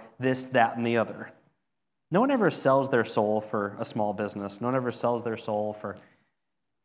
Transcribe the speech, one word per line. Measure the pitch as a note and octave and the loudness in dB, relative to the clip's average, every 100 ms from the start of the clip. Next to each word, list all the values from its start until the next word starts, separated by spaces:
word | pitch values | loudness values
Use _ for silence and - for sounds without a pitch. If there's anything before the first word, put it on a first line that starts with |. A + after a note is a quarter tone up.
| - - | -12 -2
this, | B2+ C3 - | 0 0 2
that, | B2+ A2+ A#2+ | 4 4 2
and | A#2 | 2
the | A#2 | 2
other. | G#2 G2+ A2 - _ _ _ _ _ _ - | 2 -2 -14 -16 _ _ _ _ _ _ 0
No | F3 | 2
one | C4 | 4
ever | C4+ F#3 | 4 2
sells | - C3+ C3+ C3 | 2 4 4 4
their | B2 A2 | 2 2
soul | - G#2+ G#2+ | 0 2 0
for | G#2+ A2 G2+ G#2+ | -2 -4 -4 -6
a | A2+ | -6
small | A#2 G#2 | -2 -4
business. | G2+ G#2 G2+ G2+ - | -2 -6 -6 -8 -6
No | A#2+ | -2
one | C3 | -2
ever | B2 | -2
sells | A#2 A#2+ A#2+ | -2 -2 0
their | A2+ A2 | -2 -6
soul | - G#2+ G#2+ | -4 -4 -4
for, | G#2 G#2 F#2+ - _ _ _ _ _ _ _ | -6 -10 -12 -16 _ _ _ _ _ _ _